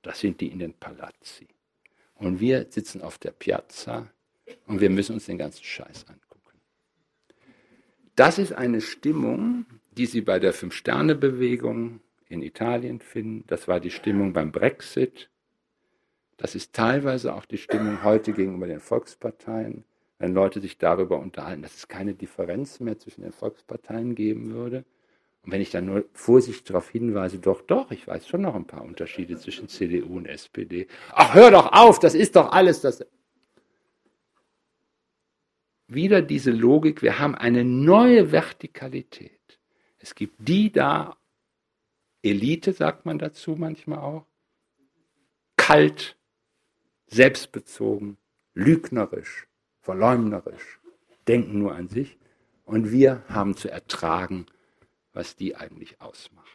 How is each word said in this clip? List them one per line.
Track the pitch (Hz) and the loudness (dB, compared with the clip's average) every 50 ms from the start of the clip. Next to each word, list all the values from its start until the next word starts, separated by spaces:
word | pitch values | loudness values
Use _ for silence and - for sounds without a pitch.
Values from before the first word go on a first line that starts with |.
Das | _ 85 80 - | _ -16 -14 -6
sind | - 101 87 - | -6 -6 -6 -6
die | 92 - | -10 -12
in | - 92 | -10 -12
den | 87 82 | -12 -14
Palazzi. | - _ - - - - - - _ _ _ - - - - _ _ _ _ _ _ _ _ _ _ _ _ _ _ | -14 _ -20 -20 -18 -18 -20 -20 _ _ _ -20 -20 -20 -20 _ _ _ _ _ _ _ _ _ _ _ _ _ _
Und | _ 104 90 92 92 | _ -6 -6 -4 -2
wir | 107 123 131 127 113 - | -2 0 0 -2 -4 -6
sitzen | - 110 104 - - 95 | -10 -10 -10 -10 -16 -16
auf | 82 80 - - | -16 -16 -18 -14
der | - - | -14 -14
Piazza | - _ - - - - - _ - - - 113 117 117 117 113 _ _ _ _ _ _ _ - - _ _ | -14 _ -6 -4 -4 -4 -6 _ -20 -18 -14 -12 -12 -12 -14 -16 _ _ _ _ _ _ _ -20 -20 _ _
und | - 104 95 | -8 -2 0
wir | 104 95 | 2 2
müssen | 95 98 98 101 110 | 2 0 -2 -4 -6
uns | 110 - | -12 -10
den | - 92 87 | -12 -12 -10
ganzen | 78 73 - - - | -10 -12 -14 -18 -18
Scheiß | - - - - - - - - _ | -18 -16 -18 -18 -20 -20 -20 -20 _
angucken. | - _ _ _ _ _ _ _ _ _ _ _ _ _ _ _ _ _ _ _ _ _ _ _ _ _ _ _ _ _ _ _ _ _ _ _ _ _ _ _ _ | -20 _ _ _ _ _ _ _ _ _ _ _ _ _ _ _ _ _ _ _ _ _ _ _ _ _ _ _ _ _ _ _ _ _ _ _ _ _ _ _ _
Das | - 131 151 165 - | 4 4 4 4 0
ist | 196 - | -4 -4
eine | - - 127 123 117 110 | -6 -6 -4 -4 -4 -4
Stimmung, | 110 - - _ - 147 156 156 127 113 120 - 214 233 247 247 226 _ - _ _ _ _ | -6 -8 -16 _ -6 -4 -4 -2 -4 -4 -4 -4 -4 -4 -4 -6 -8 _ -18 _ _ _ _
die | 117 123 | -6 -6
Sie | 117 123 117 | -4 -4 -4
bei | 101 - 95 92 | -2 0 0 0
der | 87 95 | 0 0
Fünf-Sterne-Bewegung | 85 - - 87 - - - - - 139 147 156 151 139 139 135 131 123 127 123 123 123 120 120 117 117 117 117 117 113 _ _ _ _ _ _ | -2 -2 -10 -12 -12 -8 -4 -4 -2 0 0 0 0 0 0 -2 -2 -2 -2 -2 -2 -2 -4 -6 -6 -6 -8 -10 -12 -16 _ _ _ _ _ _
in | 85 85 | -12 -12
Italien | 82 - _ - 107 117 120 120 123 127 123 113 | -12 -12 _ -6 -4 -4 -4 -4 -6 -8 -12 -14
finden. | - - - 117 107 110 110 110 107 | -16 -14 -12 -10 -10 -10 -12 -12 -10
Das | - 82 85 - - | -10 -10 -8 -4 -4
war | 90 87 | -4 -4
die | 85 87 | -4 -6
Stimmung | - - - - 101 98 101 95 | -12 -6 -4 -2 0 0 0 0
beim | 85 85 78 78 | -2 -4 -4 -4
Brexit. | 76 - 92 135 - - - - - 135 131 - _ - - _ _ _ _ _ _ _ _ _ _ _ _ _ _ _ _ _ _ _ _ _ _ | -4 -2 -2 -2 -2 -4 -18 -10 -4 -4 -4 -4 _ -16 -20 _ _ _ _ _ _ _ _ _ _ _ _ _ _ _ _ _ _ _ _ _ _
Das | _ - - - | _ -12 -10 -10
ist | 101 - _ | -12 -16 _
teilweise | _ - 113 113 127 143 139 139 131 127 120 - - | _ -2 -2 0 -2 -2 -4 -4 -6 -4 -6 -8 -8
auch | 101 - | -10 -14
die | _ - 101 | _ -14 -14
Stimmung | - - - 107 107 104 104 101 | -8 -6 -6 -4 -4 -6 -6 -2
heute | - 104 107 110 110 - | 2 2 2 2 0 -2
gegenüber | 104 101 95 95 92 90 92 | -4 -4 -4 -4 -4 -8 -10
den | 87 80 73 | -10 -10 -12
Volksparteien, | - - 113 120 - - - _ - 117 110 _ _ - 113 110 110 110 110 113 - _ _ _ _ _ _ _ | -8 -6 -6 -6 -6 -8 -20 _ -12 -14 -14 _ _ -10 -10 -8 -8 -10 -12 -16 -18 _ _ _ _ _ _ _
wenn | - 90 | -6 -4
Leute | 92 95 98 95 - 107 | 0 2 0 0 0 -6
sich | 98 90 - _ | -12 -12 -10 _
darüber | - 82 85 92 95 - 87 76 | 0 0 0 0 -2 -4 -4 -6
unterhalten, | 65 - - - 87 78 92 73 | -6 -12 -14 -14 -14 -14 -14 -14
dass | 73 - - | -16 -20 -20
es | - - _ | -20 -20 _
keine | - 95 95 101 95 | -16 -10 -10 -10 -10
Differenz | _ - 87 - - 87 85 87 117 143 - - - | _ -16 -16 -10 -10 -8 -8 -8 -8 -10 -12 -12 -12
mehr | 123 117 113 113 | -10 -10 -10 -10
zwischen | _ - - - | _ -20 -20 -18
den | 98 - | -18 -20
Volksparteien | 107 _ - 107 - _ _ _ 117 117 _ - 110 113 117 123 120 | -16 _ -12 -12 -12 _ _ _ -18 -18 _ -12 -12 -10 -8 -8 -8
geben | 110 107 107 107 113 113 110 110 | -6 -4 -6 -6 -6 -10 -12 -12
würde. | 117 120 120 120 131 131 _ _ _ _ _ _ _ _ _ _ _ | -12 -12 -10 -12 -12 -14 _ _ _ _ _ _ _ _ _ _ _
Und | _ 95 | _ -8
wenn | 92 98 | -6 -6
ich | 98 - | -6 -6
dann | - 90 90 | -6 -8 -6
nur | 95 95 98 - - | -4 -4 -6 -6 -6
vorsichtig | _ - - - 120 127 123 - - - | _ -10 0 4 4 4 4 2 -8 -16
darauf | _ - 95 90 - - | _ -6 -6 -6 -6 -6
hinweise, | _ 117 117 120 104 101 95 92 92 95 | _ -6 -6 -4 -4 -4 -6 -6 -8 -4
doch, | 90 95 90 - | -2 -2 -2 -2
doch, | - - - 254 269 - | -2 -2 -2 -2 -2 -6
ich | 127 123 - | -14 -16 -14
weiß | - 90 85 - - | -14 -14 -14 -12 -8
schon | - 180 | -6 -4
noch | 196 185 123 | -4 -4 -6
ein | 92 82 - | -8 -12 -12
paar | - 73 60 | -16 -20 -18
Unterschiede | 69 85 - 82 87 - - 90 85 87 | -18 -12 -12 -12 -12 -10 -12 -10 -10 -10
zwischen | 80 - - - - 82 - | -14 -12 -16 -16 -16 -16 -18
C | - - 98 85 | -10 -8 -6 -4
D | 85 90 87 | -4 -6 -6
U | 85 90 | -6 -12
und | 92 85 | -14 -12
S | 78 76 78 - - | -14 -16 -18 -18 -18
P | _ - 98 | _ -14 -12
D. | 87 87 87 95 - - - - - | -10 -10 -12 -12 -12 -16 -20 -20 -8
Ach, | - - - - - | 4 4 6 8 12
hör | 180 233 240 | 12 12 12
doch | 208 180 151 - | 12 10 8 8
auf, | - 202 233 233 - - | 8 10 10 10 10 8
das | - 160 - | 4 4 4
ist | 160 214 - - | 4 0 6 6
doch | 180 147 117 | 6 6 6
alles | - 185 190 180 156 - | 4 4 4 4 2 2
das. | - 135 120 - - _ _ _ _ _ _ _ _ _ _ _ _ _ _ _ _ _ _ _ _ _ _ _ _ _ _ _ _ _ _ _ _ _ _ _ _ _ _ _ _ _ _ _ _ _ _ _ _ _ _ _ _ _ _ _ _ _ | -2 -4 -4 -4 -12 _ _ _ _ _ _ _ _ _ _ _ _ _ _ _ _ _ _ _ _ _ _ _ _ _ _ _ _ _ _ _ _ _ _ _ _ _ _ _ _ _ _ _ _ _ _ _ _ _ _ _ _ _ _ _ _ _
Wieder | 120 135 170 196 208 185 | -6 -4 2 4 4 4
diese | 151 143 147 143 123 131 | 4 2 -2 0 2 0
Logik, | 117 113 113 120 139 156 156 156 151 - | 2 4 6 6 6 6 4 2 0 2
wir | - 117 107 - | 0 0 2 2
haben | 143 143 135 | -2 -2 -2
eine | - - 120 120 123 120 | -2 0 2 2 2 2
neue | 123 123 127 139 160 185 214 240 247 247 226 185 151 | 0 0 2 6 6 8 8 8 8 6 6 6 4
Vertikalität. | 156 156 160 - - _ - 156 _ - 135 131 131 135 127 _ - - - - _ _ _ _ _ _ _ _ _ _ _ _ _ _ | 2 0 0 -2 -12 _ -20 -20 _ -16 -16 -12 -12 -12 -14 _ -20 -20 -20 -20 _ _ _ _ _ _ _ _ _ _ _ _ _ _
Es | - - - | -20 -20 -12
gibt | - - - _ _ | -12 -12 -12 _ _
die | 110 139 170 196 214 214 | -4 -2 0 2 2 2
da, | - 147 135 139 147 156 151 - - _ _ _ _ _ _ _ _ _ _ _ _ _ _ _ _ _ _ _ _ _ | 2 2 2 2 0 -2 -4 -8 -14 _ _ _ _ _ _ _ _ _ _ _ _ _ _ _ _ _ _ _ _ _
Elite | - 107 104 98 107 131 165 165 - 202 | -2 -2 -2 0 0 -2 -2 -2 -2 -4
sagt | 185 - 151 156 - - _ | -2 0 -2 -2 -2 -4 _
man | 165 160 151 | -8 -8 -6
dazu | 156 156 _ - - - 156 | -8 -10 _ -12 -10 -10 -8
manchmal | 156 165 160 156 156 - 156 151 147 | -8 -8 -10 -10 -12 -12 -12 -12 -10
auch, | 143 143 151 160 151 _ _ _ _ _ _ _ _ _ _ _ _ _ _ _ _ _ _ _ _ _ _ _ _ _ _ | -10 -12 -12 -12 -16 _ _ _ _ _ _ _ _ _ _ _ _ _ _ _ _ _ _ _ _ _ _ _ _ _ _
kalt, | - - - 151 151 151 156 151 - - - - _ _ _ _ _ _ _ _ _ _ _ _ _ _ _ _ _ _ _ | 0 4 6 6 6 6 4 0 -4 -16 -16 -18 _ _ _ _ _ _ _ _ _ _ _ _ _ _ _ _ _ _ _
selbstbezogen, | - 110 131 135 131 - - - - - - - - - 113 107 107 104 104 101 101 _ _ _ _ _ _ _ _ | 4 6 6 6 6 0 -14 -14 -14 -16 -16 -16 -12 -8 -6 -4 -4 -6 -8 -12 -16 _ _ _ _ _ _ _ _
lügnerisch, | 85 98 139 165 160 - - 127 120 101 - - - - - - - - _ _ _ _ _ _ _ | 0 4 4 4 4 0 -6 -4 -4 -4 -4 -6 -12 -12 -16 -20 -20 -20 _ _ _ _ _ _ _
verleumderisch, | _ - 92 92 104 120 127 120 113 107 104 92 - - - - - - - _ _ - _ _ _ _ _ _ _ | _ -10 -2 2 2 2 2 2 0 -2 -4 -6 -10 -12 -16 -16 -20 -20 -20 _ _ -20 _ _ _ _ _ _ _
denken | - 117 123 113 - 104 101 | 0 0 0 0 -2 -4 -4
nur | 101 98 73 | -4 -4 -6
an | 82 90 90 | -10 -14 -10
sich. | 98 117 143 - _ _ _ _ _ _ _ _ _ _ _ | -8 -10 -10 -10 _ _ _ _ _ _ _ _ _ _ _
Und | - 110 113 113 104 | -4 -4 -2 -2 0
wir | 113 127 135 131 131 120 - - | 4 6 6 6 4 0 -12 -8
haben | - 107 101 98 95 | -6 -4 -4 -4 -4
zu | - - 98 | -6 -10 -14
ertragen, | - - _ _ - - - 82 80 90 92 - 92 92 85 _ _ _ _ _ _ _ _ _ _ _ _ _ _ | -14 -14 _ _ -12 -6 -4 -2 -2 -2 -4 -6 -10 -12 -12 _ _ _ _ _ _ _ _ _ _ _ _ _ _
was | - - - - | -14 -14 -14 -12
die | _ - - - | _ -10 -10 -10
eigentlich | - - - - - 160 - - _ | -10 -18 -20 -20 -20 -20 -20 -20 _
ausmachen. | - - - - - - _ _ _ - | -20 -20 -20 -20 -20 -20 _ _ _ -20